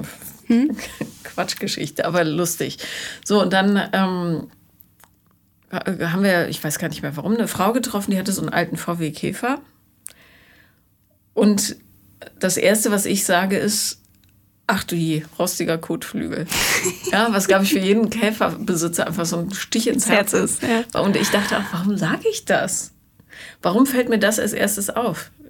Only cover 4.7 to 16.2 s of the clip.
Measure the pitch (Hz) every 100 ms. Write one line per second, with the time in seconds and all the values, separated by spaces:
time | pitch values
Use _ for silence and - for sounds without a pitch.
4.7 | _ - _ - _ _ _ _ _ _
5.7 | 185 - 190 170 175 196 180 160 151 156
6.7 | 147 165 156 147 151 175 226 202 - 190
7.7 | 240 233 202 196 190 190 190 156 - 170
8.7 | 165 - 170 160 156 - 196 240 285 -
9.7 | _ _ _ - - - - _ _ _
10.7 | _ _ _ _ _ _ - 208 196 -
11.7 | - - - _ _ - - 185 170 185
12.7 | 214 240 202 202 196 - 180 190 196 208
13.7 | 214 - - _ _ _ _ _ _ -
14.7 | 190 - 170 160 156 151 - 180 - 165
15.7 | 165 - 165 - -